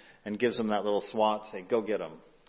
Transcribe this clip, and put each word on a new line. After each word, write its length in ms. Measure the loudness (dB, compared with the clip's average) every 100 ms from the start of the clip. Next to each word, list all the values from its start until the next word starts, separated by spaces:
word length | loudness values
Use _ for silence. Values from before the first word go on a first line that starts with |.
| -20 -14
and 140 | -8 0
gives 180 | 0 2
them 120 | 0
that 160 | 0
little 160 | 2 0
swat, 460 | 0 2 2 2 -4
say, 160 | -10
"Go 180 | 0 0
get 200 | 2 -2
'em." 180 | -4 -12 -20 _